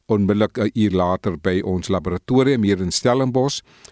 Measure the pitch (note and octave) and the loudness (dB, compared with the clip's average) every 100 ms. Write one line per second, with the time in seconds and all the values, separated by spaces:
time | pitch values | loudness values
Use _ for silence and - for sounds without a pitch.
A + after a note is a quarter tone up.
0 | - G#2+ G2 G#2 G#2+ - G#2+ A2+ G#2 F#2 | -2 0 2 2 0 0 -2 0 0 2
1 | F2+ F#2 G#2+ D#2+ F#2+ F#2 G2 F#2 F2 F#2+ | 0 -2 -4 -4 -2 -2 -2 -4 -2 -4
2 | F2 F2 - B2+ C3 B2+ G2+ F#2 F#2 - | -4 -6 -2 2 2 2 2 0 -2 -2
3 | B2 B2+ C3 B2+ C#3 - - _ - | 0 0 0 0 -2 -4 -14 _ -20